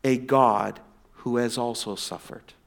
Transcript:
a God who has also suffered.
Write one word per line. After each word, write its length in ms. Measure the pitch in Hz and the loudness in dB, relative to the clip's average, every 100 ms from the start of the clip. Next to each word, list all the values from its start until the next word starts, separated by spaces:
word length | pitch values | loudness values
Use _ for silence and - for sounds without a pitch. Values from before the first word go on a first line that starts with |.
a 140 | 135 127 | 2 0
God 640 | 123 135 123 104 104 - - _ _ - | 2 4 6 4 -2 -8 -20 _ _ -10
who 200 | 123 120 | -4 -2
has 220 | 120 120 | -2 -2
also 360 | 120 110 107 | -4 -6 -8
suffered. 600 | 98 - 87 - - - _ | -8 -10 -12 -14 -20 -20 _